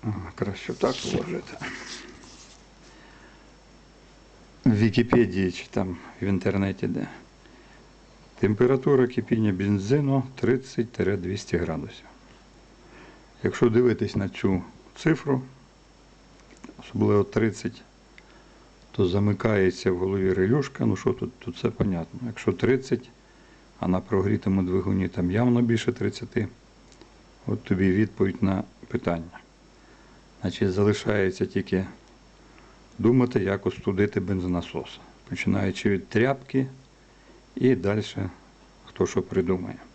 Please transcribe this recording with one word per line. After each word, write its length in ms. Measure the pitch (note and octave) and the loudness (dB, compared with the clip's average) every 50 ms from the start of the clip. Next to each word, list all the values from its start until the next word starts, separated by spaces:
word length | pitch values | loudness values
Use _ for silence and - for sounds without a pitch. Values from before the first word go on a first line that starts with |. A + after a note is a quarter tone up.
| - | -4
а, 60 | A2+ G#2 F#2+ F#2 E2+ - | -6 -6 -6 -8 -12 -8
краще 400 | - - G#2 G2 - - - - | -8 -6 -6 -6 -10 -8 -10 -6
так 200 | - - C3 B2+ - - | 0 0 0 0 -2 -6
вложити, 520 | - F#2+ G2+ G#2 G#2+ - - - - - - - - - - - - - - - - - - - - - - - - - - - - - - - - - - - - - - - - - - - - - - - - - - - - - - - - - - - - - - - - - - - | -4 -4 -4 -4 -4 -8 -10 -10 -12 -14 -12 -12 -12 -12 -12 -14 -14 -16 -16 -16 -18 -20 -20 -20 -20 -20 -20 -20 -20 -20 -20 -20 -20 -20 -20 -20 -20 -20 -20 -20 -20 -20 -20 -20 -20 -20 -20 -20 -20 -20 -20 -20 -20 -20 -20 -20 -20 -20 -20 -20 -20 -20 -20 -20 -20 -20 -20 -20 -20 -20 0 4
в 120 | C3 A2+ G2+ | 4 4 6
Вікіпедії 760 | A2 A2+ G2+ - A#2 A2+ - B2 A#2 G2 F2+ F#2+ F#2+ F#2 F2 | 4 4 4 4 4 4 6 4 4 4 4 0 0 0 -2
чи 140 | - - - | -4 -12 -8
там 260 | - A2 G2 F#2 F2+ E2+ - - - - - | -4 -4 -4 -4 -4 -10 -12 -18 -12 -6 -2
в 20 | |
інтернеті 640 | G2+ G2 F#2 - G#2+ F#2+ G2 G2 G2 F#2+ - - | 0 0 0 0 0 0 0 0 0 -2 -2 -4
де, 220 | - - - - - - - - - - - - - - - - - - - - - - - - - - - - - - - | -4 -4 -4 -6 -8 -10 -18 -20 -20 -20 -20 -20 -20 -20 -20 -20 -20 -20 -20 -20 -20 -20 -20 -20 -20 -20 -20 -20 -20 -6 -2
температура 680 | - G2+ G#2+ G#2+ B2+ B2 C3+ C3+ C3 - C#3+ C3 B2+ | 0 0 2 4 4 4 4 2 2 4 4 4 4
кипіння 460 | B2 B2 - A#2 - A#2+ A2+ A2 G#2+ G2 | 4 2 -4 -2 0 0 2 2 2 2
бензину 680 | F2+ G2 G2+ G#2 G2 F#2+ G2+ C3 D3+ C#3+ C#3 C3+ C3+ B2+ C3 - | 0 2 2 2 0 2 2 0 2 2 2 2 0 0 -2 -6
тридцять — 540 | - - B2+ B2+ C3 - - - - A#2 A2 - - F#2 F2+ G2+ F#2+ | -2 0 2 2 0 -2 -6 -4 -4 -4 -4 -2 -2 0 0 0 -2
двісті 360 | F2 F2+ F#2+ G2+ - - - | -2 -4 -6 -6 -6 -4 -2
градусів. 480 | E2+ E2+ D#2+ D#2+ D#2 D2 - - - - - - - - - - - - - - - - - - - - - - - - - - - - - - - - | -2 -2 -2 -4 -6 -6 -10 -12 -18 -20 -20 -20 -20 -20 -20 -20 -20 -20 -20 -20 -20 -20 -20 -20 -20 -20 -20 -20 -20 -20 -20 -20 -20 -20 -20 -20 -2 -2
Якщо 260 | A2 - - - A#2+ | -2 0 4 2 4
дивитись 460 | A2 A#2+ B2 B2 A2 G#2+ A2+ G#2 - | 6 6 6 6 4 2 0 -2 -2
на 120 | - G2 F#2+ | -2 -4 -4
цю 340 | - - - G#2 F#2+ F2+ F2+ - - - - - - | -6 -2 0 2 2 2 -2 -6 -16 -20 -20 -20 -20
цифру, 460 | - - - D#3+ - - D3 C3+ B2+ B2+ - - - - - _ - - _ - _ - _ - - - - - - - - - - - - - - | -2 2 2 2 2 0 -2 -2 -2 -2 -8 -18 -20 -20 -20 _ -20 -20 _ -20 _ -20 _ -20 -20 -20 -20 -20 -20 -20 -20 -20 -20 -20 -20 -20 -18
особливо 440 | - - - G#2 G#2+ G#2 G#2 G#2 G2+ | -20 -10 -2 0 2 4 4 4 2
тридцять, 580 | - - A2 G#2+ A2+ G2+ - - - - - - - _ - - _ - - - - - - - - - - - - - - - - - | 2 0 0 0 0 -2 -2 -8 -10 -10 -10 -20 -20 _ -20 -20 _ -20 -20 -20 -20 -20 -20 -20 -20 -20 -20 -20 -20 -20 -20 -20 -16 0
то 160 | - G2+ F2+ | 2 2 2
замикається 840 | F2 G2+ G2+ G#2 G2+ G2 - A2+ A2 G2+ F#2+ F#2 F2+ - - G2 F#2 | 2 2 2 2 0 2 0 2 4 4 4 2 2 0 -2 -2 0
в 60 | F2 | 0
голові 340 | F#2 F#2+ G2 G2 F#2+ F#2 F#2 | -2 -2 0 0 0 0 2
релюшка. 540 | F#2 F#2 G2 A#2+ D3 C3+ C3 - - B2+ | 2 2 2 2 0 0 -4 -4 -2 0
Ну 100 | A2+ G#2 | 0 0
що 160 | F#2+ - - A2+ | 0 0 -2 -2
тут, 260 | - - - - - | -2 -4 -8 -8 -12
тут 180 | - - B2 | -12 -12 -12
все 140 | - - A#2 | -4 -4 -4
понятно. 500 | A2+ - - G#2+ F#2 E2+ E2 - - F2 A#2+ | -2 -2 -2 -2 0 -2 -4 -8 -10 -10 -10
Якщо 260 | A#2+ G#2+ - - - F#2+ | -10 -10 -4 -2 -2 -2
тридцять, 560 | F2 - A2 C3 C3 C3+ - C3+ A2+ - - - _ - - - - - - - - - - - - | 0 2 2 2 0 0 -2 -4 -4 -4 -10 -20 _ -20 -20 -20 -20 -20 -20 -20 -20 -20 -20 -12 -6
а 80 | - F2+ | -2 0
на 120 | F2+ F#2 | 0 0
прогрітому 640 | F#2 - G2 G2 F#2 G2+ G#2+ G#2 - G2+ F#2+ G2 F#2+ | -2 0 0 0 2 2 0 0 0 0 0 0 0
двигуні 460 | F2+ F#2 F#2 F#2 F#2+ G2 F#2+ F#2+ F2 | 0 0 -2 0 0 0 0 0 -2
там 220 | - - F2 F2 | -2 -2 -2 0
явно 320 | F2+ G#2+ A#2+ B2 A#2+ A#2+ A#2+ | 2 2 2 4 4 2 2
більше 300 | A#2 A#2 A2 - - A#2+ | 2 2 0 0 -2 -4
тридцяти, 560 | - G#2 G2+ - - A#2 A2 - A#2+ G#2+ F2 - - - - - - - - - - - - - - - - - _ - | -2 -4 -4 -4 -6 -12 -6 -4 -4 -4 -4 -8 -16 -20 -20 -20 -20 -20 -20 -20 -20 -20 -20 -20 -20 -20 -20 -20 _ -6
от 180 | - G2+ G#2 - | -6 -6 -6 -2
тобі 280 | - G2+ F2+ F#2+ G2 F2+ | -2 0 2 4 4 4
відповідь 500 | G2 A2 G#2+ - - G2+ G2 F#2 - - | 4 2 0 0 -2 0 0 0 0 0
на 220 | F#2+ F#2+ F#2 - - - - - - | 0 0 -2 -4 -8 -12 -20 -20 -6
питання. 500 | - - - E2+ F2 E2+ D#2+ E2+ - - - - - - - - - - - - - - - - - - - - - - | -6 -4 -2 -2 -2 -2 -6 -12 -16 -20 -20 -20 -20 -20 -20 -20 -20 -20 -20 -20 -20 -20 -20 -20 -20 -20 -20 -20 -20 -6
Значить, 320 | - F2+ E2+ - - G2 F#2 | -6 -6 -2 0 0 0 2
залишається 760 | G2 G#2 G#2 G#2 - - - G#2 G#2 F#2+ F#2+ F#2 - G2+ | 4 4 4 2 2 0 -2 0 2 2 0 0 -2 -4
тільки 400 | F#2 - G2 F#2+ - - F#2 G2 F2 - - - - - - - - - - - - - - - - - - - - - - | -2 -2 -4 -2 0 0 -2 -2 -2 -10 -18 -20 -20 -20 -20 -20 -20 -20 -20 -20 -20 -20 -20 -20 -20 -20 -20 -20 -20 -12 0
думати, 420 | - A2 A#2+ C3 B2 A#2+ B2 A#2 | 2 4 6 6 4 4 2 0
як 260 | F#2+ F#2+ G2 G2 - | 0 2 0 0 -2
остудити 540 | - - - - - G2 F#2 G2+ G2+ - G#2 | -4 -4 -2 -4 -4 2 2 2 2 2 -2
бензонасос, 760 | F#2 F2+ G2+ F#2 F2+ F2+ F2+ F2 E2 - - D#2+ C2 - - - - - - - - - | -2 -2 -2 -2 -2 0 -2 -2 -2 -4 -8 -8 -8 -10 -14 -20 -20 -20 -20 -20 -14 -12
починаючи 600 | - - - G2+ G2 G2 G2 G2 F#2 - - G#2 | -8 -4 0 0 0 2 0 -2 -2 0 0 0
від 180 | G2+ F#2+ F#2+ - | 0 0 -2 0
тряпки 580 | - G#2+ A#2 C3 C#3 C3+ - - - C3+ C3 C3 - - - - - - - - - - - - - - - - _ | 2 2 4 4 2 -2 -6 -4 -2 -2 -2 -2 -6 -16 -20 -20 -20 -20 -20 -20 -20 -20 -20 -20 -20 -20 -20 -16 _
і 200 | - - B2+ C3 | 0 2 2 2
дальше 560 | G2 F2 G2+ G2+ G#2+ G#2 - - - G2+ F2+ - - - - - - - - - - - | 4 2 0 0 0 -2 -4 -6 -6 -6 -6 -8 -12 -20 -20 -20 -20 -20 -20 -20 -20 -20
хто 200 | - - - F#2+ | -20 -2 -2 -2
що 160 | F2 - - F#2 | 0 0 -4 -4
придумає. 540 | - - F#2+ F2+ E2+ F#2 F#2 F#2 G#2 G2+ - - - - | -2 -2 -2 0 0 0 -2 -2 -8 -12 -14 -16 -20 -20